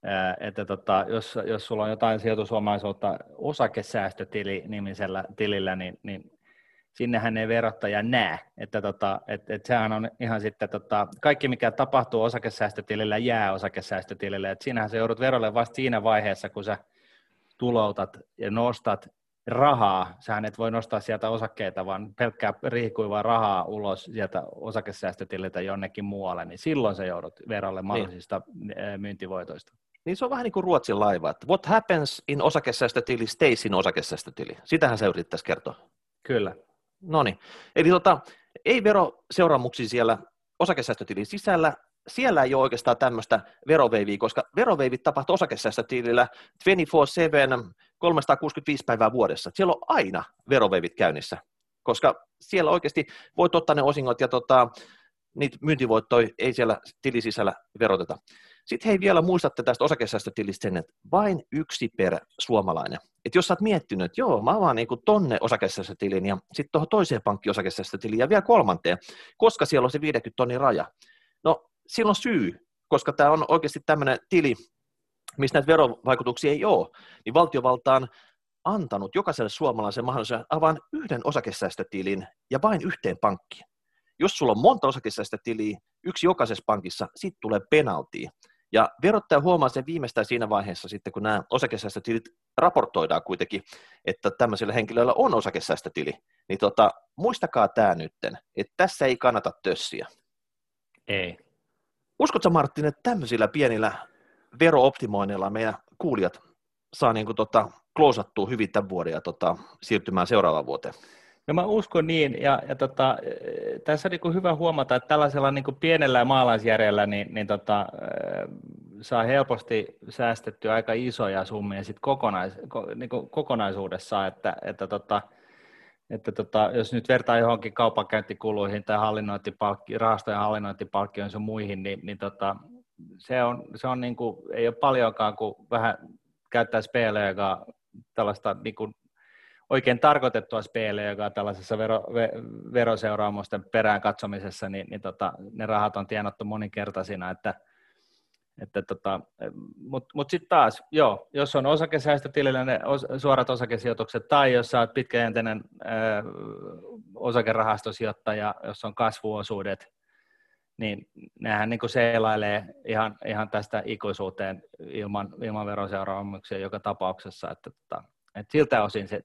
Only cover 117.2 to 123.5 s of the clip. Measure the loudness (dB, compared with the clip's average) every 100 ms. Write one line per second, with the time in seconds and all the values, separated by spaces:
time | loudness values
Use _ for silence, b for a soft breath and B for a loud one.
117.2 | -4 -6 -2 -2 0 -2 -2 -8 -8 -6
118.2 | -6 -6 -8 -12 -18 -20 -20 -20 -2 0
119.2 | 4 2 2 -2 -2 -2 -4 -10 -12 -2
120.2 | -2 -2 -6 -6 0 0 0 -2 -2 -4
121.2 | -2 -2 -4 -6 -6 -6 -8 -6 -2 0
122.2 | 0 -2 -4 -10 -12 -10 -8 -10 -8 -8
123.2 | -6 -6 -2